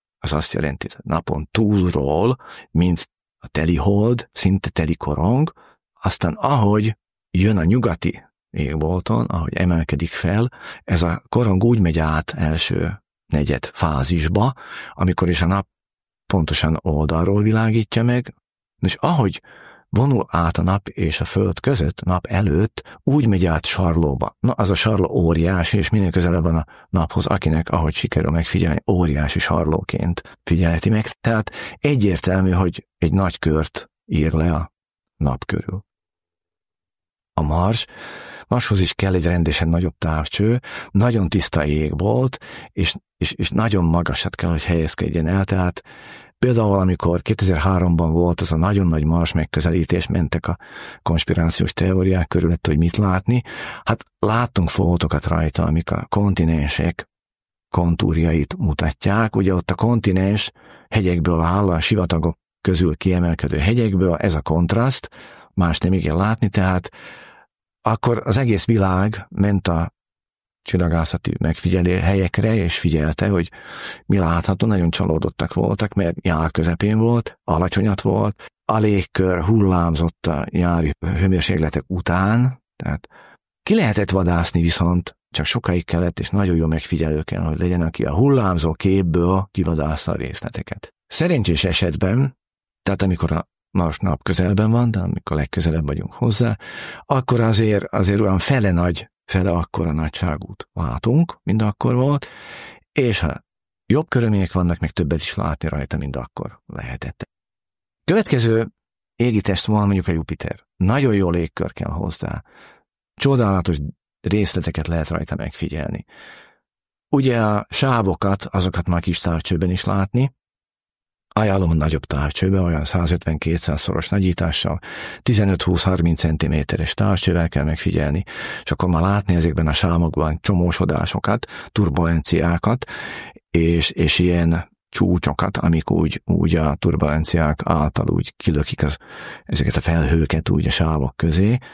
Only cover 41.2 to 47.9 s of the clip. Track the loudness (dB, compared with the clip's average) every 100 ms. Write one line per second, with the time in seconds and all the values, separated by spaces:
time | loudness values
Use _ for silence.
41.2 | 0 0 0 0 0 0 0 -2 0 2
42.2 | 0 -4 -14 -18 -12 -4 -2 -4 -12 _
43.2 | -6 -4 -2 0 0 2 2 2 0 -4
44.2 | -6 -4 -2 -2 0 0 0 -2 -4 -2
45.2 | 0 0 0 0 0 -4 -14 -20 -20 -20
46.2 | -20 _ 2 2 2 2 2 2 0 0
47.2 | 0 0 2 2 2 2 4